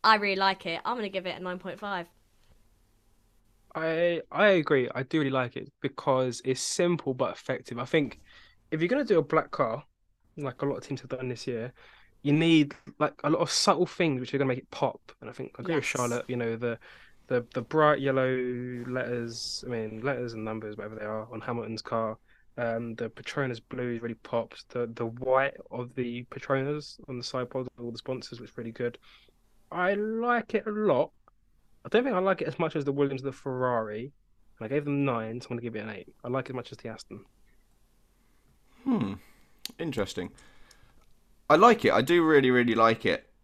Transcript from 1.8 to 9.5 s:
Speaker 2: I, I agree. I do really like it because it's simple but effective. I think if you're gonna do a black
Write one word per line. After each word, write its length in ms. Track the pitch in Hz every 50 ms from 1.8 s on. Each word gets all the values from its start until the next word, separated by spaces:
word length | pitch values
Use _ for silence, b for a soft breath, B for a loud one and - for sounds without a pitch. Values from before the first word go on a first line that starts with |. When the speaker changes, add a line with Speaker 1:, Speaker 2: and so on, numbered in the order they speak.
| - 202 202 180 170 - _ _ _ _ _ _ _ _ - _ _ _ _ _ _ _ _ _ _ _ _ _ _ _ _ _ _ _ _ _ _ _ -
Speaker 2:
I, 460 | 160 160 160 160 160 175 175 175 160 - _
I 160 | - 175 202 214
agree. 400 | 190 175 151 - 156 135 123 - -
I 80 | 123 139
do 160 | - - 160
really 100 | 147 135
like 240 | 131 131 127 120 -
it 160 | - - - _ _
because 600 | - 135 - - - 151 135 131 131 127 117 - -
it's 160 | 127 131 131
simple 520 | - - - - 175 175 175 151 - 139 131
but 200 | 127 131 - -
effective. 420 | - - - 131 - - - 123 117
I 80 | 123
think 340 | - - 160 143 120 - - b b b b b b b b _ _
if 100 | - 156
you're 60 | 165 175
gonna 140 | 240 285 285
do 160 | - 208 165
a 40 | 147
black 280 | 143 - 160 - -